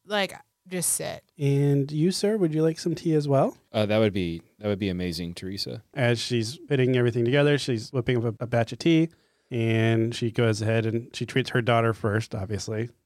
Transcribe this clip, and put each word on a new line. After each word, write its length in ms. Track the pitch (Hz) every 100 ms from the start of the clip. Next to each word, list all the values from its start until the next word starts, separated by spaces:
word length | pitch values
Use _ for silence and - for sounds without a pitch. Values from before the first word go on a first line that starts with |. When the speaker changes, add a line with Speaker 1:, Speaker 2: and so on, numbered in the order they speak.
| -
Speaker 1:
like, 260 | 208 190 - - _ 185
just 260 | 180 -
sit. 300 | - - - - -
Speaker 2:
And 540 | 143 139 143 143 139
you, 180 | 151 170
sir, 280 | 185 202 220
would 180 | 170 156
you 80 |
like 160 | 160 156
some 160 | 180 156
tea 180 | 170
as 140 | 156 147
well? 280 | 139 202 - _
Speaker 3:
Uh, 140 | 113 107
that 140 | 107
would 140 | 110
be, 280 | 98 87 82 - -
that 100 | 107
would 120 | 98
be 100 | 98
amazing, 460 | 90 90 82 85 85
Teresa. 480 | 92 98 - 113 -
Speaker 2:
As 240 | 147 120 117
she's 380 | - 120 110 151
putting 400 | - 139 127 127
everything 260 | 120 120
together, 360 | 120 143 147 143
she's 340 | - 117 110
whipping 240 | 135 120 123
up 60 | 117 107
a, 40 | 117
a 20 |
batch 240 | 120 113
of 80 | 120
tea, 300 | 170 160 160 _ _ _ -
and 640 | 123 113 113 110 113 113 117
she 160 | 117
goes 280 | 113 117 107
ahead 240 | 110 113 110
and 280 | 117 120 -
she 120 | 117
treats 240 | 135 120
her 100 | 127
daughter 320 | 113 117 113
first, 400 | 107 110 107 -
obviously. 560 | 104 98 101 - 110 113 _